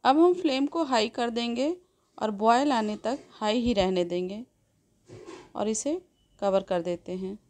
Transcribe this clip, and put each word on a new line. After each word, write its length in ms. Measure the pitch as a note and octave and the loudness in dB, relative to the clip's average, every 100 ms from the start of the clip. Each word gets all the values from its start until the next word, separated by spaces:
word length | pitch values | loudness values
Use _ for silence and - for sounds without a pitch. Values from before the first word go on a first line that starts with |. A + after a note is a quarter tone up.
अब 160 | B3 C#4+ | 4 6
हम 140 | F4 F4+ | 6 4
फ्लेम 300 | D#4+ C4 C#4+ | 0 0 -2
को 160 | E4+ D4+ | -2 0
हाई 240 | B3 A3 | 0 0
कर 200 | A#3+ A#3+ | -2 -4
देंगे 440 | A#3 A#3 A#3 C#4 F4+ _ _ _ - | -2 -4 -2 -2 -4 _ _ _ -6
और 140 | G#3+ | -6
बॉयल 380 | G3+ A3 A#3 D4 | 0 4 4 4
आने 240 | B3 G#3+ G#3+ | 0 -2 -4
तक 220 | G#3+ C4+ - | -6 -6 -10
हाई 280 | - G#3+ A3+ | -6 -2 0
ही 140 | A#3 | 2
रहने 300 | G#3+ F#3 F#3 F3 | 2 2 2 0
देंगे 380 | F3 F3+ G#3 B3+ _ _ _ _ _ _ - - - - - | -2 -6 -8 -16 _ _ _ _ _ _ -20 -18 -20 -16 -6
और 120 | G#3 | -2
इसे 320 | A3 C#4+ F4 _ _ _ _ | -2 -2 -4 _ _ _ _
कवर 220 | G3+ F#3+ | 0 0
कर 180 | F#3+ F3+ | 0 -4
देते 300 | E3+ F3 - | -2 -6 -6
हैं। 240 | F#3 F#3+ G#3 | -8 -8 -10